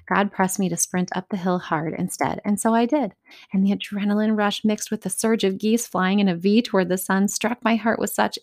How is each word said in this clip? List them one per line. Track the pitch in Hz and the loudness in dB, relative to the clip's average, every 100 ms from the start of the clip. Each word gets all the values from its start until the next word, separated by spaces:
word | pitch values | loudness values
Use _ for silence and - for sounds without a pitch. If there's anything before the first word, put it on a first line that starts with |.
| - | -2
God | 185 202 | 0 0
pressed | - 185 - | 0 -2 0
me | 185 | -2
to | 170 | -2
sprint | - 180 180 | -2 -2 -2
up | 185 - | -4 -6
the | 196 | -4
hill | 180 180 | -2 -2
hard | - 160 160 - | -2 -2 -2 -4
instead, | 180 - 131 - | -6 -2 -2 -2
and | - 202 | -2 0
so | 226 | 2
I | 226 240 | 2 2
did. | 302 214 - _ - - | 0 -2 -6 _ -20 -4
And | 190 196 | 0 2
the | 196 | 0
adrenaline | - 202 202 208 214 214 | -4 -4 0 2 2 2
rush | 208 196 | 0 0
mixed | 214 214 - | 0 -2 -2
with | 214 | -6
the | 190 | -6
surge | - 220 226 | -2 0 2
of | 196 190 | 0 0
geese | 214 233 - | 0 0 0
flying | 185 185 202 | -2 2 4
in | 196 | 2
a | 170 | 2
V | 190 214 | 4 4
toward | 240 190 180 | 4 0 2
the | 185 | -2
sun | - 190 202 | 0 0 0
struck | - 214 240 | 0 -2 -2
my | 226 226 | 0 0
heart | 220 - | 0 -2
with | 202 | -2
such | - 214 - | 0 -2 -2